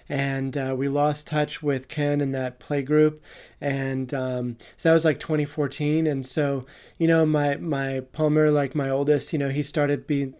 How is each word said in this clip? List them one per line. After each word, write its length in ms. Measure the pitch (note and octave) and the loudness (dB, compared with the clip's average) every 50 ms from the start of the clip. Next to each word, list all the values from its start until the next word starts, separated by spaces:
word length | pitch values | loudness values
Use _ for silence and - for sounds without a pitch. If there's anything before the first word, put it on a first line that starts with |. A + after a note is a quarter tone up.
| - - | -10 -6
And, 480 | D3 C#3 C#3 C#3 C#3 C3+ C3+ C3+ B2+ | -4 -2 -2 -2 -2 -2 -4 -4 -4
uh, 180 | C#3+ C3+ C3 C3+ B2+ | -4 -4 -2 -2 -2
we 80 | C3+ | -2
lost 400 | C#3 C3+ C#3+ D3 D3+ D3 D3+ - | 0 0 2 2 2 0 -2 -6
touch 340 | - D#3 D3+ D3+ D3 - - | -4 -2 -2 -2 -2 -4 -4
with 280 | D#3 D3 C#3 C3 C3 - | -2 -2 -2 -2 -4 -6
Ken 320 | - - D3 D3 D3 C#3+ | -4 -2 0 0 0 0
and 120 | C#3+ C3+ C3+ | 0 -2 -2
that 280 | C3+ C3 B2+ B2 - | -4 -4 -6 -8 -10
play 220 | - - D3 C#3+ C3+ | -8 -4 -4 -2 0
group. 380 | C#3 D3+ D3+ D3+ D#3 D3+ D3+ - - - - - - - - | 2 4 6 6 4 2 0 -12 -20 -20 -20 -20 -20 -12 -6
And, 540 | C#3+ C#3+ C#3 C#3 C3+ C3+ C3+ C3 C3 B2+ C#3+ | -4 -2 -2 -2 -2 -2 -2 -4 -4 -4 -4
um, 420 | C3+ C3 B2+ B2+ B2+ B2 B2 A#2 - - - - | -4 -4 -2 -4 -4 -4 -6 -6 -10 -14 -20 -10
so 120 | - - E3 | -2 2 4
that 60 | D#3+ | 4
was, 100 | E3 D#3+ | 4 4
like, 140 | D#3+ C#3+ D#3 | 2 0 0
twenty 260 | - - D#3 D3+ D3 | -2 -2 0 0 -2
fourteen. 600 | C#3+ - - D3 C3+ - - D3+ D3 D3+ D#3+ D#3+ | -2 -2 -4 -4 -2 -2 -2 -2 0 0 2 0
And 180 | D#3 C#3+ C3+ C3 | 0 -2 -2 -4
so, 420 | - - D#3+ D3 C#3+ C#3 C3+ B2 - - - - - - - | -4 -2 -2 0 0 0 -4 -6 -10 -16 -20 -20 -14 -4 0
you 100 | E3+ E3 | 2 4
know, 180 | E3 D#3+ D#3+ | 4 4 4
my, 300 | D#3 D3+ D3+ D3 C#3+ C#3+ | 4 2 2 2 0 -2
my 440 | D#3 E3+ E3+ D3+ C3+ C3+ C3+ C3+ C3+ C3 - - | -2 -4 -4 -2 -2 -2 -4 -4 -6 -6 -8 -4
Palmer, 360 | - D#3 D3+ D3+ D#3 D#3 D3+ D3 | 0 0 2 4 4 4 4 4
like, 240 | D3 C#3+ C3+ - | 2 2 0 -2
my 120 | D3+ C#3 C3+ | -2 -2 0
oldest, 440 | C3+ C#3 C#3+ C#3+ C#3+ C#3 - - - | 0 0 2 2 2 2 2 -2 -2
you 80 | D3 | -2
know, 100 | C#3+ C#3 | -2 -2
he 140 | C3+ D3 C#3+ | -2 -2 -4
started 420 | - - D#3+ D3 C#3+ C#3+ C3 A#2+ | -2 0 0 2 2 0 -2 -2
be, 260 | - D3 C#3+ C#3 C3 C3+ | -2 0 0 0 -2 -6